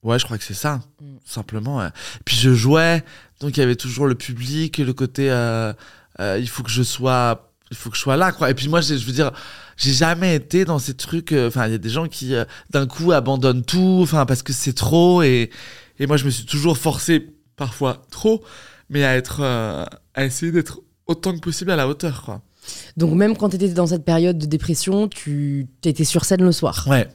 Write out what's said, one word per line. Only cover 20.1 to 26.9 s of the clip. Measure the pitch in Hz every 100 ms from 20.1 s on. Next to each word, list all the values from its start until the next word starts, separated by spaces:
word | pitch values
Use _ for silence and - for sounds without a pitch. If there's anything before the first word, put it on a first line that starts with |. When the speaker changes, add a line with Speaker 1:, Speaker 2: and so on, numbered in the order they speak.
Speaker 1:
à | -
essayer | 135 127 165
d'être | 170 160 - _ _ -
autant | 165 190
que | 170
possible | 165 160 185
à | 175
la | 135
hauteur, | 147 170 131
quoi. | - 107 _ _ - - - -
Speaker 2:
Donc | 165
même | 165 208 220
quand | 208
t'étais | 185 196
dans | 175 170
cette | 170
période | 147 165 175 170
de | 151
dépression, | 151 - 160 - 196 208
tu | - - 147 143 143 131 _
t'étais | 165 151
sur | 156 170 -
scène | 185
le | 185
soir. | 165 143 -
Speaker 1:
Ouais. | -